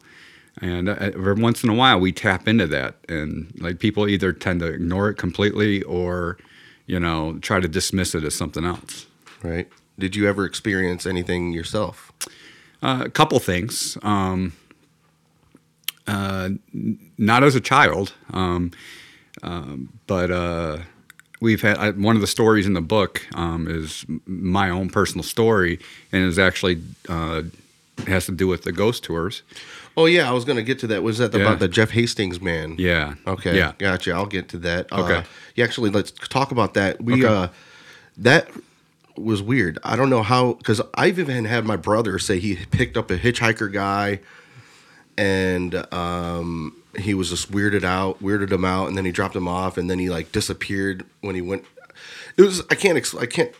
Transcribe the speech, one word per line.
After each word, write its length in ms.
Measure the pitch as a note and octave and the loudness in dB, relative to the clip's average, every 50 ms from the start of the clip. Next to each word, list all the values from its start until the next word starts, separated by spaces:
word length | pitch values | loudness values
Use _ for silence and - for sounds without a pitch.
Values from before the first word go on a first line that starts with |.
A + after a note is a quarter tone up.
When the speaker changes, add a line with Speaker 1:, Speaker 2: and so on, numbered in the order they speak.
| _ - - - - - - - _ _ _ - | _ -20 -20 -20 -20 -20 -20 -20 _ _ _ -10
Speaker 1:
And, 280 | - F2+ F2+ F2 F2+ G2+ | -6 -4 -4 -2 -2 -2
uh, 60 | G#2 - | -2 -2
every 340 | F#2+ G2+ - - F#2+ G2 G2+ | -4 -6 -4 -2 0 0 2
once 280 | G#2+ A2+ A#2 A#2 - - | 2 2 2 2 2 0
in 60 | A#2 | 0
a 40 | G#2+ | 2
while 260 | A#2 B2+ C3 A#2 F2+ | 4 4 4 4 4
we 120 | F#2 F#2 | 4 2
tap 360 | F2 - - A2 F#2 F2+ - A2 | 0 0 0 0 0 0 2 2
into 200 | A2+ A2+ F#2+ D#2+ | 2 2 2 2
that, 280 | D2 C#2 C2 A1+ - _ _ - | 0 -2 -4 -6 -8 _ _ -8
and, 420 | E2 D2+ D2+ D2+ D#2 D#2 E2 D#2+ - - | -6 -6 -6 -6 -6 -8 -10 -12 -12 -10
like, 200 | E2+ E2+ F2+ E2+ | -8 -8 -6 0
people 280 | - A2 - G#2 G#2 G2+ | 0 0 0 2 0 2
either 260 | G2+ F#2+ F#2+ F#2 E2+ | 2 2 2 0 -2
tend 260 | - - G2 F2+ F2 | -2 -2 -2 -2 0
to 80 | E2 E2 | -2 -2
ignore 420 | D#2+ - F2+ E2+ F2+ F#2+ G2+ G#2+ | -4 -2 -2 -2 0 2 0 0
it 60 | G2+ - | 0 -2
completely 640 | - F2+ E2 - G2+ G#2 - G2+ G#2+ G#2+ G2+ G2 F#2 | -4 -6 0 2 0 0 2 2 2 2 2 0 -2
or, 540 | - F2+ F2+ F2+ F2+ F2+ F2+ F2 E2+ E2+ _ - _ - - - - - _ _ | -2 -4 -2 -2 -2 -2 -2 -4 -4 -6 _ -14 _ -20 -20 -20 -20 -20 _ _
you 140 | - F2+ F2+ | -6 -4 -2
know, 400 | E2+ E2+ E2 D#2+ D#2 D#2+ E2 - | 0 0 -2 -2 -4 -4 -6 -8
try 200 | - - G#2+ F#2 | -4 0 0 0
to 80 | F2+ E2 | 0 0
dismiss 460 | D#2 F#2 - - - F#2+ F2+ - - | -2 -2 -2 0 0 0 -2 0 -2
it 100 | E2+ D#2 | -4 -4
as 120 | D2 - | -4 -4
something 280 | - E2+ D2+ D2 D#2 D#2+ | -4 -6 -6 -4 -4 -4
else. 440 | F2+ F2 - - - - - - _ _ _ _ - - - | -4 -4 -6 -10 -16 -18 -18 -18 _ _ _ _ -20 -20 -12
Speaker 2:
Right. 260 | - E2+ E2 F2 - - _ _ _ _ _ - | -10 -6 -6 -6 -6 -8 _ _ _ _ _ -6
Did 180 | G2 F#2 F#2+ | -6 -4 -2
you 120 | G#2 G2+ G2+ | 0 2 2
ever 180 | G2 G2+ F#2+ | 2 2 -2
experience 640 | E2+ - - - A2 G2 F#2 F#2 F2+ F2+ F2 - F2+ | -4 -4 -6 -4 -2 0 0 0 0 -2 -2 -4 -4
anything 460 | F#2 F2+ F2 - F2+ F2+ F2 F2 E2+ | -2 -4 -2 -2 -2 -2 -2 -2 -4
yourself? 580 | E2 E2 - - G#2+ G#2 F2 - - - - - - - - - - - - - - - _ _ _ - | -6 -6 -4 -4 -4 -4 -4 -6 -12 -20 -20 -14 -14 -14 -14 -14 -20 -20 -20 -20 -20 -20 _ _ _ -2
Speaker 1:
Uh, 180 | B2+ C3 B2+ B2+ | -2 0 0 -2
a 40 | B2+ | -4
couple 300 | - - D#3 - - B2 | 4 4 4 6 6 0
things. 580 | - - F2+ F2+ F2+ - - - - - - - - | 2 2 0 0 0 -4 -4 -6 -6 -6 -8 -6 -2
Um, 500 | G#2+ G#2 G2 F#2+ F#2 F#2 F#2 F#2 F2+ E2+ - _ _ - _ _ _ _ _ _ _ _ _ _ _ _ _ _ _ _ - _ _ _ _ - - - _ _ | 0 0 2 2 0 0 -2 -2 -4 -6 -10 _ _ -20 _ _ _ _ _ _ _ _ _ _ _ _ _ _ _ _ -20 _ _ _ _ -12 -12 -12 _ _
uh, 440 | G2+ G#2 G2 G2 G2 F#2+ F#2+ F#2 F#2 G2 - _ _ - | -4 -4 -4 -2 -4 -4 -4 -4 -4 -4 -6 _ _ -10
n-, 260 | - G#2+ A2+ G#2 - - - _ - | -6 -4 -4 -4 -6 -8 -20 _ 0
not 260 | G#2+ G#2+ A#2 B2 C#3 | 4 4 6 8 8
as 120 | D3 B2+ | 6 6
a 60 | B2 | 4
child, 520 | - - C3 C#3 C#3+ F2+ D2+ F2+ G2+ - - _ _ - | 2 4 4 6 6 6 4 2 -2 -4 -6 _ _ -10
um, 400 | F2+ F#2 F#2 F2+ F2 F2+ F2+ F2 - - - - - - - - - - _ _ _ - | -4 -2 -2 0 0 0 -2 -4 -6 -10 -20 -20 -20 -20 -20 -20 -20 -20 _ _ _ -16
um, 480 | - E2+ F2 F2 C#2+ C#2 C#2+ C2 C2 - - A2 _ | -12 -10 -10 -10 -10 -10 -12 -12 -12 -14 -16 -20 _
but, 240 | - G2+ F2+ F2 F2 | -2 0 0 2 0
uh, 480 | F2+ F2 F2 F2 E2+ E2 E2+ D#2+ D2+ D#2+ E2+ - _ _ _ _ - _ - _ _ - | 0 0 -2 -2 -2 -2 -2 -4 -4 -6 -10 -14 _ _ _ _ -20 _ -20 _ _ -2
we've 200 | A2+ A2+ A2 F2+ - | 2 2 2 4 4
had, 140 | G#2+ G#2 D2 | 2 2 2
I, 100 | G2 G#2+ | 0 -2
one 240 | F#2 G2+ G2 G#2+ A2 | 0 2 2 4 4
of 60 | A2 | 4
the 60 | G2 F#2 | 2 0
stories 400 | - - A#2 A2 A2 G#2+ F#2 G2+ | 2 4 4 6 6 6 4 2
in 60 | G2 | 2
the 80 | E2+ | 0
book, 440 | E2 D#2+ A2 G#2+ F#2+ F2 - - - - - | 0 0 2 2 2 0 -2 -8 -12 -10 -6
um, 340 | D#2 F2 E2+ E2 E2+ E2 E2 | -4 -4 -2 -2 -2 -4 -4
is 380 | E2 D#2+ D#2 D#2 - - - - | -4 -4 -6 -6 -10 -12 -10 -10
m-, 140 | D#2+ - _ - | -10 -10 _ -10
my 420 | F#2 F2 F#2+ F#2 F2+ G2 G2 F#2 | -8 -4 -2 0 2 2 2 2
own 200 | F2 F#2 F#2+ F2+ | 0 -2 -4 -2
personal 320 | - G#2+ F#2+ E2+ - F2+ E2 | 0 0 0 0 0 -6 -8
story, 560 | - - - A2+ A2+ A2 G2 F2+ E2+ E2+ E2 - - - - - - | -6 0 2 2 4 4 4 2 2 0 -4 -8 -18 -20 -20 -14 -2
and 120 | F#2+ F#2+ F#2 | 0 2 2
is 140 | F#2 E2 F#2+ | 2 4 4
actually, 440 | F#2+ F#2 - - - F#2 F2 E2 E2 - - _ _ - | 4 4 4 2 0 0 0 0 -4 -12 -16 _ _ -8
uh, 320 | F2 E2 E2 D#2+ E2 D#2+ D#2 E2+ - - - _ _ _ _ _ _ - - F#2+ | -6 -4 -4 -4 -4 -4 -6 -8 -10 -16 -20 _ _ _ _ _ _ -12 -4 -2
has 200 | F#2 F#2 - - | 0 0 0 -2
to 40 | |
do 160 | G2 D#2+ F#2+ F#2 | -2 0 0 0
with 140 | F2+ E2 - | 0 -2 -4
the 80 | F#2+ | -6
ghost 320 | F2 E2+ G2+ A2+ A#2+ - - | -2 0 0 0 0 -2 -6
tours. 380 | - E2 E2 D#2+ - - - - _ - - - - - - - - - | -6 -4 -4 -4 -4 -6 -10 -16 _ -20 -20 -20 -18 -20 -20 -20 -10 2
Speaker 2:
Oh 120 | - D#3+ E3 | 4 6 6
yeah, 200 | F3 F3 D3+ B2+ | 6 6 4 4
I 60 | B2 | 2
was 100 | B2+ A#2 | 0 0
gonna 200 | C#3 C3+ A#2 G#2+ | 0 -2 -2 0
get 160 | A#2+ C3 C3 | -2 -4 -4
to 80 | - A2 | -2 -2
that. 160 | G#2+ F#2+ E2+ | -2 0 0
Was 160 | A2+ A2 A2+ | 0 0 0
that 120 | B2 G#2 A2+ | 0 0 2
Speaker 1:
Yeah. 60 | G#2 | 2
Speaker 2:
about 180 | G2 G#2+ G#2+ E2 | 4 4 4 4
the 80 | G2+ F2+ | 2 2
Jeff 240 | - A#2 A2 - | 4 4 2 4
Hastings 500 | - A#2 A#2 A#2 - - G#2 F#2 F2 F2 | 4 0 0 0 0 -2 -2 -4 -4 -4
man? 320 | F#2+ F2+ E2+ D#2+ D#2 D#2 D#2+ E2+ | -4 -2 -2 -2 -4 -6 -6 -2
Speaker 1:
Yeah. 340 | F#2 F2 E2+ D#2+ D2+ C#2+ C#2+ - - - | 0 2 2 2 0 -2 -6 -8 -6 -6
Speaker 2:
Okay. 280 | F#2+ - - F#2 E2+ | -6 -4 -2 0 2
Speaker 1:
Yeah. 180 | F#2 E2+ D2+ - - | 2 2 0 -2 -2
Speaker 2:
Gotcha. 340 | G2 G2 F#2 F2+ - F#2 E2+ | -2 0 0 0 -2 -2 -2
I'll 120 | F2 G2+ | -2 -2
get 240 | G2+ G2+ F2+ F2 - | -4 -4 -6 -8 -6
to 80 | - F2 | -10 -6
that. 320 | E2+ F2 E2+ F2+ - - | -4 -2 -2 -2 -4 -4
Speaker 1:
Okay. 260 | - - F#2+ F2 E2+ E2+ | -4 -2 0 0 0 0
Speaker 2:
Uh, 60 | E2+ - - - - - - | -2 -6 -14 -20 -20 -12 0
yeah, 100 | A#2 A#2+ | 0 0
actually, 260 | A#2 - - A#2 G#2 | 0 0 0 0 2
let's 180 | G2 G#2 F#2 - | 2 2 0 -2
talk 400 | - - - - - C3 C3+ - | -8 -14 -14 -4 0 0 0 0
about 220 | C3+ A#2+ G#2 F#2 - | 2 0 0 2 2
that. 260 | G#2 G2 F#2+ - - A2+ | 0 0 0 0 -2 -2
We, 200 | A#2 B2 C3 B2+ | 0 2 4 4
Speaker 1:
Okay. 20 | A2+ | 4
Speaker 2:
uh, 160 | G#2+ G2 F2+ F2 - - - - - - - - - - - _ _ - | 4 4 2 -2 -4 -10 -20 -20 -20 -20 -20 -20 -20 -20 -20 _ _ 0
that 320 | G#2 A#2+ C#3+ E3+ - - - - - _ _ _ _ _ _ _ _ _ _ | 4 6 6 6 4 0 -12 -20 -20 _ _ _ _ _ _ _ _ _ _
was 280 | - G2 A2 G#2+ G2 G2 | -8 -2 -2 -2 -2 0
weird. 340 | G#2+ C3+ C3 G2 E2 D#2 - - | 0 0 0 2 0 -2 -6 -4
I 120 | - A2+ | -4 0
don't 140 | A2+ C3+ C3+ | 2 4 4
know 140 | C3 A#2 G#2+ | 4 2 2
how, 300 | G2+ B2+ B2+ B2+ B2 - - - | 4 4 4 4 2 0 -2 0
'cause 180 | - A2 A2+ - - - | 0 0 0 0 -4 -2
I've 240 | - C#3+ F#3+ F#3 F3+ | 2 2 2 4 2
even 260 | F3 C#3+ B2+ B2 A2+ | -2 -2 -2 -2 -2
had 200 | G#2+ A#2+ A#2 A2 | 0 0 -2 0
my 100 | A2 G#2+ | 0 -2
brother 420 | F2+ D#2+ G2+ G#2 A2 A#2 G2+ F#2 F2+ | -2 0 2 2 2 2 0 -2 -2
say 220 | - - G2+ F2+ | 0 0 0 0
he 160 | F#2+ G#2+ F#2+ F2 F#2 - | 0 -2 -4 -4 -6 -2
picked 260 | - - B2+ - - A#2 | 0 0 0 0 -2 -4
up 140 | - - | -2 -2
a 80 | F#2+ E2+ | -4 0
hitchhiker 520 | G2 A#2+ A#2+ - A#2+ A2+ A2 - A2+ G2 | 0 0 0 2 2 0 2 0 -2 -4
guy, 480 | G2 G2+ G2 G2 G2 G2+ G2+ G2+ G2+ G2+ - - - - - - - - - - - - - - - - _ _ - - | -2 -2 -2 0 0 0 0 0 -2 -4 -8 -16 -20 -20 -20 -20 -20 -20 -20 -20 -20 -20 -20 -20 -20 -20 _ _ -4 -2
and, 580 | G2+ G2 G2 F#2+ F#2+ F#2 F#2 F2+ F2+ F2 F2 F2+ - - F2 | 0 2 2 2 2 0 0 -2 -2 -4 -4 -6 -8 -6 -6
um, 800 | F2+ F2 F2 F2 F2 F2 E2+ F2 E2+ E2+ E2+ E2+ E2 D#2 D2 - - _ _ - - | -4 -4 -2 -4 -4 -4 -4 -4 -4 -4 -6 -6 -6 -8 -10 -12 -14 _ _ -12 -8
he 160 | F#2 G#2+ G2+ | -4 -2 0
was 160 | F#2 F2+ E2 | 0 -2 -2
just 220 | F2 E2 - - | -4 -6 -6 -4
weirded 320 | G2 G2+ G2+ G#2 G2+ G2 F2+ | -2 0 0 2 0 0 0
out, 380 | F2+ F#2 F#2 G2 F#2+ F#2+ - | 0 0 0 0 -2 -4 -4
weirded 300 | G2+ G2 G#2 G2+ G2 F#2+ | -4 -2 -2 0 0 0
him 140 | G2 F2 F#2+ | 0 0 2
out, 220 | F#2 F#2 F#2+ F#2+ C#2+ | 2 0 0 -2 -2
and 100 | F#2 G2 | -2 -2
then 80 | F#2+ | -2
he 60 | F#2 | -2
dropped 240 | F2 - G2 F2 - | -2 -2 -2 -2 -2
him 120 | G2+ F2+ F2 | -4 -4 -2
off, 300 | F2+ F2+ F#2 F#2+ - F#2 | -2 -2 -2 -4 -4 -4
and 120 | F2 F2+ | -4 -2
then 100 | F#2 F#2 | -2 -2
he, 100 | F2+ F2+ | -2 -2
like, 220 | F2 E2 D#2+ - | -2 -4 -6 -4
disappeared 720 | - A2 G#2+ - F#2 - - - G2+ G2 G2 G2 F#2+ F#2 F#2 _ _ _ | -4 -4 -2 -2 -6 -8 -6 -6 -4 -4 -2 -4 -4 -6 -10 _ _ _
when 140 | - G2+ F#2+ | -10 -8 -6
he 60 | F#2 | -6
went. 240 | F2 F2+ G2 F#2+ - - _ - - - - - - - - - - - - - | -4 -4 -6 -6 -6 -12 _ -20 -20 -20 -20 -20 -20 -20 -18 -18 -18 -10 6 6
It 40 | |
was, 200 | F#3+ G3+ F#3 F3+ - - | 6 6 6 -2 -2 -2
I 60 | - | -2
can't 220 | - - G3 E3 C3 | 2 2 2 2 2
ex-, 180 | - - - | 0 -2 -4
I 100 | - B2 A#2+ | -4 -6 -4
can't 240 | - F3 D#3+ E3 - - | 0 0 0 0 -2 -12